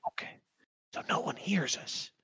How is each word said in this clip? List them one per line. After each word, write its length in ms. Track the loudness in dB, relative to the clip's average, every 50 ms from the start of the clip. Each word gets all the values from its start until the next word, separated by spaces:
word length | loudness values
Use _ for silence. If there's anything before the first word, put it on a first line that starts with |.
| -4 -4
Okay. 320 | -4 -4 -8 -8 -12 -16 _ _ _ _ _ _ _ _ _ _ -8
So 80 | -8 0 2
no 120 | 2 2
one 160 | 2 0 -4
hears 400 | -4 0 4 4 4 4 4 0
us. 340 | -2 -2 -6 -6 -6 -6 -8 _ _